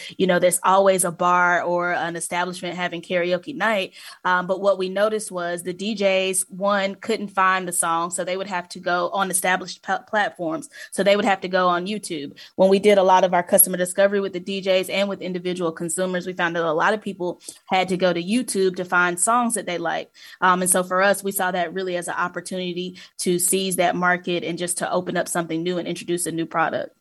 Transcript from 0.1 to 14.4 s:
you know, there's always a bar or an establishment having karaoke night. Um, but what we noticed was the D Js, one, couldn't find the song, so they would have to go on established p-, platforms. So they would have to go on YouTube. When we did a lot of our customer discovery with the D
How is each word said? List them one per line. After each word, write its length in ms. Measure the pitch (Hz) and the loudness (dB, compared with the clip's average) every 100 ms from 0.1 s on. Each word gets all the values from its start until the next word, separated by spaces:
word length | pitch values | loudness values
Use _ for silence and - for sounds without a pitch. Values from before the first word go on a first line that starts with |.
| - | -2
you 120 | 180 | 2
know, 100 | 175 | 4
there's 220 | 180 175 | 4 2
always 400 | 196 190 196 190 | 4 6 6 4
a 80 | 180 | 0
bar 520 | 165 180 180 180 175 | 0 2 4 4 2
or 300 | 143 175 175 | 0 -2 0
an 220 | 160 165 | -2 -2
establishment 600 | 170 - 175 180 180 175 170 | -6 -6 -4 -4 -6 -8 -6
having 260 | 175 170 | -6 -6
karaoke 540 | - 180 175 175 170 147 | -4 -2 0 -2 -4 -4
night. 380 | 208 208 185 - - - | -2 0 -4 -10 -20 -6
Um, 220 | 180 180 180 | 0 0 0
but 140 | 185 | 0
what 180 | 196 185 | 2 2
we 100 | 185 | 0
noticed 440 | 190 214 214 208 | 0 0 0 -6
was 320 | 180 170 175 | -6 -4 -6
the 80 | 180 | -6
D 240 | 180 202 202 | -6 -6 0
Js, 520 | 196 190 190 190 - | 2 2 2 -2 -4
one, 460 | 180 196 202 196 | -4 0 0 0
couldn't 380 | 190 - 208 202 | -4 -4 -4 -2
find 340 | - 185 190 180 | 2 2 2 0
the 60 | |
song, 400 | 175 170 165 170 | -2 0 0 -2
so 100 | 180 | -4
they 140 | 175 185 | -4 -4
would 100 | 196 | -4
have 220 | 180 175 | -6 -8
to 100 | 185 | -8
go 320 | 180 180 175 | -2 0 0
on 220 | 196 190 | 0 0
established 520 | 170 185 185 190 - | 2 2 0 -2 -10
p-, 100 | - 185 - | -6 -6 -2
platforms. 640 | 214 190 - 165 160 - - - | -2 -2 -2 -6 -6 -8 -18 -8
So 100 | - | 0
they 140 | 196 202 | 4 4
would 80 | |
have 160 | 202 190 | 4 0
to 80 | 185 | 0
go 180 | 185 180 | 2 2
on 220 | 175 185 | 2 -2
YouTube. 500 | 214 - 160 143 - - | -6 -8 -8 -10 -14 -10
When 160 | - 190 | 2 4
we 80 | 196 | 6
did 200 | 202 196 | 6 6
a 40 | |
lot 220 | 185 185 | 6 6
of 100 | 185 | 6
our 80 | 180 | 2
customer 360 | 180 196 190 180 | 4 4 4 0
discovery 420 | 180 - 202 202 | -2 2 2 2
with 120 | 196 | -4
the 60 | |
D 240 | 180 | -6